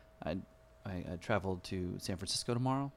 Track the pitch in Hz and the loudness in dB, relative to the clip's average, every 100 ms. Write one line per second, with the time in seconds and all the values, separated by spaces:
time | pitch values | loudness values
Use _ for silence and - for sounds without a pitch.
0 | - - - 92 - - - - 107 90 | -20 -6 -2 -2 -4 -16 -20 -12 -6 -4
1 | - 87 - 104 95 90 - 95 90 98 | -4 -4 2 2 4 0 -2 -2 0 -2
2 | - 92 98 - - 120 131 135 139 | -2 -2 -2 -2 2 2 4 2 0